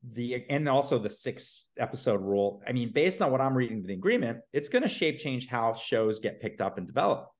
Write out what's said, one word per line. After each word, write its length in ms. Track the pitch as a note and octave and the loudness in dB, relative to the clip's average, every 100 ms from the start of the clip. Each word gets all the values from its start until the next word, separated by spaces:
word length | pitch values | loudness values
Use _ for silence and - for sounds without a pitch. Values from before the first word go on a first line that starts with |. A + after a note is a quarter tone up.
| B2 | -14
The, 320 | A2+ A#2+ B2 B2 | -8 -4 -4 -2
and 180 | D3 D3+ | 0 4
also 300 | C3+ C3+ B2+ | 4 4 2
the 100 | G#2 | 0
six 600 | - - - - - - - | -6 -8 -8 -10 -14 -18 -6
episode 420 | B2 - - G#2 | -6 -2 0 2
rule. 400 | F#2+ G2+ G2+ G2+ - | 2 2 2 0 -4
I 60 | |
mean, 180 | B2 A#2+ | -2 0
based 320 | G#2+ E3+ F#3 | 2 2 2
on 80 | E3+ | 0
what 100 | C3 | 2
I'm 160 | C3+ C3 | 2 2
reading 200 | A#2+ A2 | 0 -2
in 100 | F#2 | -6
the 60 | |
agreement, 440 | F#2+ F#3+ A#3+ A#2 A#2 - | -2 2 2 0 -4 -4
it's 160 | C#3+ D3 | -4 0
gonna 180 | B3 B3+ | 0 0
shape 300 | - E3 C#3 | 0 0 0
change 300 | D3 B2+ B2+ | -4 -4 -2
how 260 | B2 A2+ | 0 0
shows 460 | A2+ - A#2 A2 G#2+ | 0 0 2 2 2
get 200 | G#2 - | -2 -4
picked 220 | G#2+ - | -8 -2
up 160 | G2 G2 | -2 -2
and 80 | F2+ | -6
developed. 460 | C3 F#3+ C#3 - _ | 0 2 0 -4 _